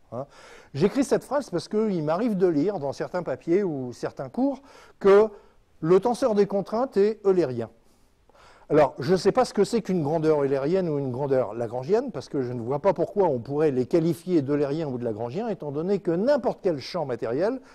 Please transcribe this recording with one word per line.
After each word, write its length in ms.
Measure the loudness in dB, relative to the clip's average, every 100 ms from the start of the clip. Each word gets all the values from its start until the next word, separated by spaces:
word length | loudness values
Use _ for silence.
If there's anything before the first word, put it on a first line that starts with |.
| _
hein. 120 | -12 -12 -16 -20 -20 -12
J'écris 300 | 0 0 2
cette 220 | 0 0
phrase 240 | 0 -4 -4
parce 180 | -8 -4
qu'il 360 | -2 -2 -2
m'arrive 320 | -2 -2 -2 2
de 100 | 2
lire 320 | 2 0 -2
dans 140 | -6
certains 300 | -6 -6 -6
papiers 400 | -6 -8 0 0
ou 280 | 0 -4 -8
certains 380 | -8 -10 -8 -10
cours 320 | -2 -2 -4 -16 -20 -20 _
que 280 | 6 8 6 -2 -20 _ _ _
le 200 | 2 4
tenseur 340 | 4 0 2
des 140 | 2 2
contraintes 500 | 0 -4 -4 -2 2
est 220 | 0 2
eulérien. 460 | 2 2 2 -2 -8 _ _ _ _ _ _ _ -20 -20 2
Alors, 280 | 4 4 2
je 140 | 0
ne 60 | 2
sais 140 | 2
pas 140 | 2
ce 80 | 0
que 100 | 0
c'est 200 | 0 0
qu'une 180 | 0 -2
grandeur 400 | 0 0 2 2
eulérienne 480 | 2 0 0 0 0
ou 80 | -2
une 140 | -4
grandeur 420 | -4 0 0 0
lagrangienne, 580 | -4 -6 -6 0 -2 -2
parce 180 | -10 -6
que 120 | -6
je 100 | -4
ne 80 | -6
vois 200 | -4 0
pas 140 | 0
pourquoi 340 | 0 -2 2 2
on 100 | 0
pourrait 320 | -2 0 2
les 160 | 2
qualifier 560 | 2 2 2 -2 0 0
d'eulériens 460 | 2 0 0 -2 -4
ou 100 | -4
de 80 |
lagrangiens, 420 | -4 -4 -6 -6 -6
étant 220 | -8 -6
donné 280 | -6 -2 -2
que 100 | 0
n'importe 520 | 0 2 2 0 -2
quel 160 | -2 -2
champ 260 | -6 -6
matériel 560 | -4 -4 -2 -2 -2 -4 -12